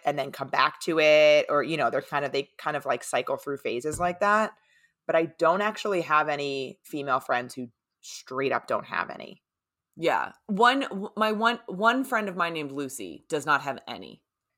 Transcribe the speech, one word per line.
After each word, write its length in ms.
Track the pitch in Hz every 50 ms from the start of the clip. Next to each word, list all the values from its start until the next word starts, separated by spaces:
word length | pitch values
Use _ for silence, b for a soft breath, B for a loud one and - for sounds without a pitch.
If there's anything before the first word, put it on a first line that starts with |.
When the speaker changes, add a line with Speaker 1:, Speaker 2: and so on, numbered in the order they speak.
| -
Speaker 1:
and 140 | 147 147 143
then 140 | 135 143
come 160 | - - 139 120
back 320 | - 135 131 151 - -
to 200 | - 180 160 160
it, 460 | 156 151 151 151 151 151 151 151 - -
or, 140 | 147 147
you 160 | 123 135 160 151
know, 100 | 127 117
they're 140 | 120 135
kind 240 | 139 - 151 143 143
of, 60 | 135
they 180 | 139 139 143 - _ -
kind 180 | - 156 151
of, 80 | 143 -
like, 180 | 139 127 127
cycle 360 | - - - 127 127 - 139 135
through 180 | - 147 143
phases 420 | 135 - 117 113 123 135 156 151 165
like 220 | 180 180 180 180
that. 320 | 208 202 208 214 220 208 - _ _ _ _ _ _ _ _ _ _
But 100 | - 160
I 160 | 165 165 160 - -
don't 240 | 165 160 175 196
actually 400 | 208 214 208 - - 214 202 175
have 260 | 156 139 156 151 151 151
any 500 | 147 143 143 143 139 135 131 - - - _
female 360 | - - 147 139 139 127 131
friends 340 | - - 131 123 123 123 -
who 160 | 131 123 117 _ _ _ _ _ _
straight 500 | - - - - - - 131 131 139 131
up 140 | 123 117 -
don't 200 | - 120 101 -
have 220 | - - 85 90 -
any. 340 | - - - - - - _ _ _ _ _ _ _ _ _ _ _
Speaker 2:
Yeah. 360 | 156 165 160 127 82 65 - - _ _
One, 340 | - 202 190 233 240 262 277
w-, 300 | 277 - - 190 202 - -
my 160 | 208 220 214
one, 260 | 214 208 226 233 240 233 -
one 380 | - 196 180 214 226 247 262 269
friend 240 | - 247 220 208 196
of 80 | 175
mine 180 | 180 170 170 165
named 180 | 156 147 139
Lucy 520 | 135 143 143 131 - - 101 87 71 - - -
does 160 | 160 151 139
not 180 | 156 147 135
have 160 | 139 143 127 - -
any. 360 | - 120 92 92 60 - - _ _ _ _ _ _ _